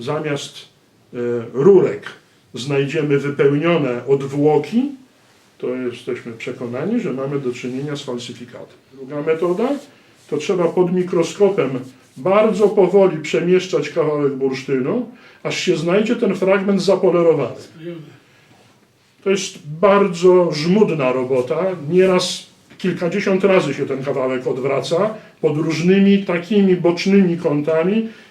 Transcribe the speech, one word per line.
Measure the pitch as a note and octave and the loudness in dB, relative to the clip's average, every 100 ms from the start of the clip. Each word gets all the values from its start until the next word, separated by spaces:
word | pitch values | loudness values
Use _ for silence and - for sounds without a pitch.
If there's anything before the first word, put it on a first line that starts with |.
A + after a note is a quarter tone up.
zamiast, | A#2+ D3+ D#3 C#3+ - - | -8 -6 -6 -6 -8 -16
e, | - _ _ _ _ B2+ A#2+ A#2+ A2+ | -20 _ _ _ _ -8 -4 -4 -4
rurek | A#2 E3 F#3 B2 G#2 - - _ _ _ | 2 6 6 6 -2 -10 -20 _ _ _
znajdziemy | - C3 C#3 C#3 D#3+ D3 C#3 | -12 -4 -2 -2 -2 0 0
wypełnione | C#3+ C#3+ C#3 D3 E3 E3+ C3 A#2+ A#2+ | 0 2 2 2 2 2 0 -2 0
odwłoki, | C#3 C#3 D3 D3 D3+ D3 A3+ C#4+ - _ _ _ _ _ _ | 0 0 0 2 2 2 -2 -2 -4 _ _ _ _ _ _
to | B2+ | -8
jesteśmy | B2+ B2 A#2+ - A#2+ A#2+ | -6 -6 -8 -8 -10 -10
przekonani, | A2+ - B2 A#2+ B2 E3+ A#3+ | -12 -12 -10 -8 -6 -4 -2
że | E3 | -2
mamy | B2+ C#3 C#3 | -4 -4 -4
do | B2+ | -4
czynienia | A#2+ B2 C3 D3 C#3+ | -6 -8 -6 -6 -8
z | |
falsyfikatem. | - B2 A#2+ A2 - - - - _ | -8 -10 -10 -16 -18 -18 -20 -20 _
Druga | C3 C3 D3 | -20 -12 -6
metoda, | D#3+ D#3+ F3+ F3+ B3 C#4+ - _ _ _ - | -2 0 0 0 -2 -2 -8 _ _ _ -8
to | D3 | -6
trzeba | - F3+ | -2 0
pod | E3 F#3 F3 | 0 2 0
mikroskopem | F3+ F3 F3 D#3+ - G3 E3 C3+ C#3+ - - _ - | 0 0 0 -2 2 2 2 -2 -4 -10 -18 _ -6
bardzo | F3+ G3+ G#3+ F#3+ G3+ | 0 2 2 4 2
powoli | - F3+ G3 F#3+ D#3 | 4 4 4 4 2
przemieszczać | - D#3+ E3+ F#3 - D#3 C#3+ | -4 -2 2 2 2 -4 -2
kawałek | F3 D3+ D3 C#3+ | -2 0 0 -2
bursztynu, | C3 C3+ C3 - C3+ C3+ A#3 - - - - | 0 -2 -4 -4 -2 -2 -2 -4 -12 -20 -12
aż | D#3 - | -8 -4
się | F#3 D#3 | -2 -2
znajdzie | E3+ G3 A3+ A#3+ | 0 0 0 0
ten | G#3+ | -2
fragment | F#3 F#3+ G3 G3 G3 | 0 2 2 2 0
zapolerowany. | E3+ F#3+ F#3 E3+ E3 D3+ A#2 - - E3 E3 E3 C#3+ - _ _ _ _ _ _ _ _ _ _ | 2 2 2 4 4 2 0 -8 -18 -18 -16 -16 -18 -20 _ _ _ _ _ _ _ _ _ _
To | G3 | -4
jest | G3 - - D3 D#3 | -2 -4 -12 -14 0
bardzo | G3+ G3 G3 E3+ F3+ F3+ E3+ | 4 4 2 2 4 6 4
żmudna | D3 E3+ G3+ G3+ D#3 B2+ | 0 2 2 2 2 0
robota. | B2+ B2 C3 B2 D#3 F#3+ F3 C#3+ | 0 0 -2 0 -2 -4 -4 -2
Nieraz | F3+ F#3+ F3+ - - - _ _ - | 2 4 2 0 -6 -14 _ _ -8
kilkadziesiąt | F#3 E3+ E3+ G3+ G3+ F#3+ | -6 -4 -4 -2 0 2
razy | G3 F#3 D3 | 4 4 2
się | C3 C#3 | -2 -4
ten | C3 | -4
kawałek | C#3 C3 C3 B2+ - | -4 -4 -2 -4 -4
odwraca | B2 B2 C3+ - E3+ G#3+ - - _ | -4 -2 -2 -2 0 0 -4 -16 _
pod | D#3 D3 | -2 -2
różnymi | D#3+ D3+ F3 G3 G3 G3 | -2 0 2 4 6 4
takimi | F#3+ F3 F3 G#3 F#3+ F3+ | 2 -4 0 2 4 4
bocznymi | E3+ F3 F#3+ G3 F3+ E3+ | 2 0 2 4 4 2
kątami. | E3 D3 D3 D#3+ F3 A3 A3+ - - | -2 -2 0 0 0 0 -2 -8 -12